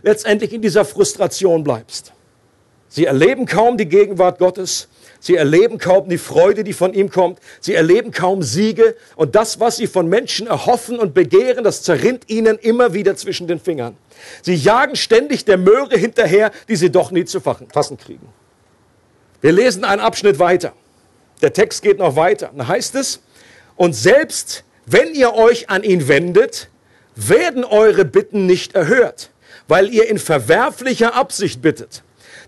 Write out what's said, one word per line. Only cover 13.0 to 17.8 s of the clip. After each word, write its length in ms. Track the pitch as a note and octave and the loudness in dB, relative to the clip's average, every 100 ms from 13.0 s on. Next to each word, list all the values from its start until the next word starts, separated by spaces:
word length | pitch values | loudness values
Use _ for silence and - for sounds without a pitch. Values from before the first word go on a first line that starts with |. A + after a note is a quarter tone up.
| G3 G3 | -2 -4
zwischen 320 | G3+ F#3 F3 | -6 -8 -6
den 120 | E3+ | -6
Fingern. 380 | - D#3+ A#2+ G2+ _ _ - - | -6 -6 -8 -12 _ _ -20 -12
Sie 120 | - F3+ | -4 0
jagen 400 | C3 A#3 D4 C4+ | 2 2 0 -4
ständig 500 | - A3+ C#4+ C4 - | 0 2 2 -4 0
der 120 | F#3 | 2
Möhre 400 | F#3 C4+ C#4 B3 | 4 2 2 -2
hinterher, 540 | A3 A#3 G3+ F#3+ G#3+ - - | 0 0 2 2 2 -2 -6
die 60 | G#3+ | -2
sie 160 | F3 | 0
doch 200 | E3 E3 | 0 0
nie 140 | - F3+ | -4 -4
zu 140 | F#3 | -6
fachen, 280 | - B2 - | -6 -8 -6
fassen 240 | - | -4